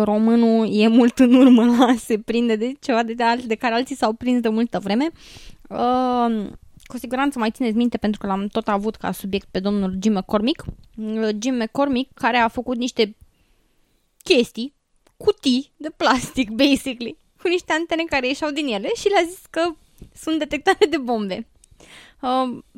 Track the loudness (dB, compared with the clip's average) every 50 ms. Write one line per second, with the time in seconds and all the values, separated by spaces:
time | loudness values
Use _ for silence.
0 | 0 2 2 2 4 4 4 4 4 4 4 2 2 0 2 2 4 4 6 6
1 | 4 4 4 4 4 6 8 8 8 8 8 8 6 6 4 4 4 4 4 0
2 | 0 -4 -4 -4 -2 -2 -2 -2 0 0 0 -2 -2 -4 -6 -8 -4 -2 0 0
3 | 0 -2 -2 -2 0 0 0 -2 -2 -6 -6 -2 -2 -2 0 -2 -2 -4 -4 -2
4 | -2 -2 -2 -2 -2 0 0 0 0 0 0 0 -2 -2 -4 -6 -4 -2 0 0
5 | 0 -2 -4 -10 -20 -20 -20 -20 -20 -20 -20 -20 -18 -12 -6 -4 -2 0 0 0
6 | 0 0 0 0 0 0 0 -2 -4 -8 -12 -16 -20 -20 -20 -20 -20 -14 -14 -12
7 | -10 -6 -4 -2 -2 -2 -2 -2 -2 -2 -2 -2 -2 -2 0 0 0 0 -2 -2
8 | -4 -4 -4 -4 -4 -4 -4 -4 -4 -4 -6 -6 -4 -2 -2 -2 -2 -4 -6 -6
9 | -6 -8 -6 -6 -8 -6 -6 -6 -6 -6 -8 -4 -2 -2 -2 -2 -2 -2 -4 -2
10 | 0 0 0 0 -2 -2 -2 0 0 0 -2 -4 -6 -16 -16 -16 -20 _ -16 -12
11 | -10 -8 -6 -4 -2 -2 -4 -2 -4 -4 -2 -2 -4 -4 -2 -2 0 0 0 -2
12 | -4 _ _ -4 -2 0 2 2 0 0 -2 -4 -6 -6 -6 -4 -4 -6 0 0
13 | -2 -2 -2 _ -20 _ _ _ _ _ _ _ _ _ _ _ _ _ _ _
14 | _ _ _ _ -2 2 2 2 2 0 -4 -10 -10 -10 _ _ _ _ _ _
15 | _ _ _ -4 -2 -2 -2 _ 0 0 0 0 -2 _ _ _ -16 -14 -8 -2
16 | 2 2 2 2 0 -6 -4 -4 -4 -4 0 2 2 4 2 2 -2 -6 -10 -8
17 | -10 -12 -12 _ _ _ _ _ -4 -2 -2 -2 -2 -2 -4 -4 -2 -4 -4 -4
18 | -4 -2 -4 -2 -2 -2 -4 -4 -4 -6 -4 -4 -4 -4 -4 -4 -4 -6 -6 -2
19 | -2 0 2 2 0 0 -4 -14 -20 _ -4 -4 -4 -4 -4 _ _ _ _ -20
20 | -20 -20 _ -12 -6 -4 -4 -4 -4 -4 -6 -4 0 0 2 4 2 2 2 -2
21 | -4 -2 -4 -4 -4 -6 -6 -8 -10 _ _ _ _ _ _ _ -20 -20 -20 -20
22 | -20 -20 _ -8 -4 -2 0 0 0 -2 -4 -10 -14 _ _